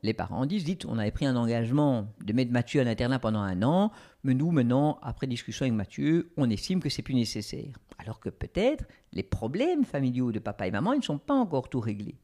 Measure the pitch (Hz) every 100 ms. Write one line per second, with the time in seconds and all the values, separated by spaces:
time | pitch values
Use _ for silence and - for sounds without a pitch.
0 | 107 110 87 - 135 208 156 185 - 113
1 | 107 - 139 123 117 117 117 143 147 123
2 | 104 - 101 117 123 120 120 147 120 110
3 | 123 131 113 110 101 90 117 175 214 -
4 | - _ 135 131 160 160 120 127 151 -
5 | 123 117 135 117 - 110 131 110 95 -
6 | 143 170 165 - 123 104 - 185 151 -
7 | - 131 110 110 101 - 147 120 - -
8 | - 110 - - - - 233 302 - -
9 | _ 90 - - 113 165 311 339 254 143
10 | 131 123 127 110 107 101 95 98 175 285
11 | - 147 - 277 214 139 - 131 110 101
12 | 98 -